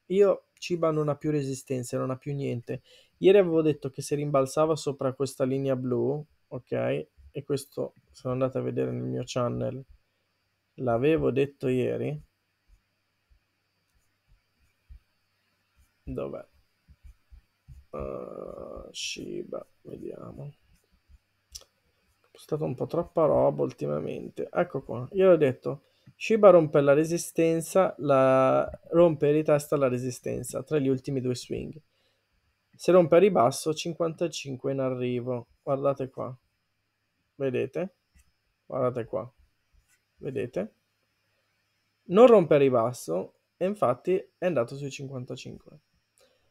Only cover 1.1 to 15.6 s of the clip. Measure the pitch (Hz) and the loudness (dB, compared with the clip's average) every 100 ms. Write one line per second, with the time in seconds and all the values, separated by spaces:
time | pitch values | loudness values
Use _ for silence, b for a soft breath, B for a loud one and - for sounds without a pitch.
1.1 | 143 156 151 135 135 - 127 120 131 131 | -4 -2 -2 -4 -8 -6 -8 -6 -6 -6
2.1 | 127 - 143 135 123 - 131 b b b | -8 -8 -8 -6 -6 -8 -12 b b b
3.1 | _ 175 202 180 160 156 151 139 - - | _ 6 6 6 2 2 0 -6 -10 -6
4.1 | 147 147 143 135 - 156 156 - 131 135 | -4 0 0 0 0 0 0 -4 -4 -4
5.1 | 123 135 - 135 135 135 131 127 120 120 | -4 -6 -2 -2 -2 -2 -2 -2 -2 -2
6.1 | 147 147 _ _ 135 - 127 123 143 - | -4 -8 _ _ -16 -8 -4 -2 -4 -6
7.1 | _ - 147 143 139 - - - - _ | _ -16 -14 -6 -6 -6 -10 -10 -10 _
8.1 | - 131 127 131 127 123 123 127 123 127 | -12 -6 -2 -2 -2 -4 -4 -4 -4 -6
9.1 | 127 127 131 120 123 120 127 135 - _ | -6 -6 -4 -2 -2 -6 -8 -14 -20 _
10.1 | _ _ _ _ _ _ - 127 117 143 | _ _ _ _ _ _ -6 -2 0 2
11.1 | 156 135 127 139 - 135 127 120 117 123 | 2 2 0 -2 -2 -2 0 0 -2 -4
12.1 | 151 - _ _ _ _ _ _ _ _ | -8 -12 _ _ _ _ _ _ _ _
13.1 | _ _ _ _ _ _ _ _ _ _ | _ _ _ _ _ _ _ _ _ _
14.1 | _ _ _ _ _ _ _ _ - _ | _ _ _ _ _ _ _ _ -20 _
15.1 | _ _ _ _ _ | _ _ _ _ _